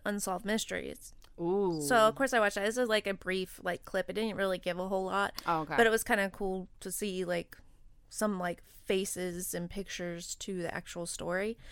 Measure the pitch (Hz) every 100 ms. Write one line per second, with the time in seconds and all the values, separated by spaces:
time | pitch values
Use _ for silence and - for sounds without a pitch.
0 | 196 208 196 180 202 220 - 180 69 -
1 | - - - - 170 196 190 165 147 240
2 | 220 226 262 240 208 202 202 247 240 214
3 | 202 196 185 190 185 - 185 170 - 190
4 | 180 190 220 196 196 180 180 175 185 190
5 | 185 196 202 - - 160 156 151 226 220
6 | - 220 196 - 196 185 185 - 190 -
7 | 208 185 175 175 - - - - - -
8 | - - 214 190 175 170 - - - 190
9 | 196 - 180 170 185 175 175 202 190 -
10 | 175 170 175 - - 185 170 - - 180
11 | 170 - 170 185 208 233 -